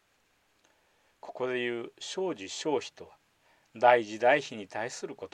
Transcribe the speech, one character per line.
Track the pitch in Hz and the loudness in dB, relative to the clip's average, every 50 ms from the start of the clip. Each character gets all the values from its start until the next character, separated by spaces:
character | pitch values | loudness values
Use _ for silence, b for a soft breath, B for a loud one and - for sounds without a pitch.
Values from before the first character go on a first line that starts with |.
| _ _ _ _ _ _ _ _ _ _ _ _ b b b b b b b b b b b b | _ _ _ _ _ _ _ _ _ _ _ _ b b b b b b b b b b b b
こ | - - - | -16 -14 -8
こ | - 123 | -6 -4
で | 127 127 123 | -2 -2 -2
言 | 120 120 120 117 120 | -2 -2 -2 -4 -6
う | - - - | -8 -12 -14
生 | - - - 190 190 180 147 | -12 -10 -6 -4 -4 -4 -4
死 | 101 95 92 | -6 -8 -10
生 | - - - 156 143 120 | -10 -6 -2 0 0 0
非 | - - - | 0 -4 -12
と | - 87 | -18 -20
は、 | - - _ _ _ _ b b b b b b b _ | -20 -20 _ _ _ _ b b b b b b b _
大 | 113 123 123 123 120 110 | 4 8 8 8 8 6
慈 | 104 110 107 | 0 -4 2
大 | 120 123 143 151 | 4 6 6 4
悲 | 143 - 127 | 2 -4 -10
に | 110 98 - | -12 -12 -10
対 | - 107 110 123 | -8 -8 -6 -6
す | - - - | -8 -8 -10
る | 170 131 - | -10 -10 -12
言 | 95 - | -14 -14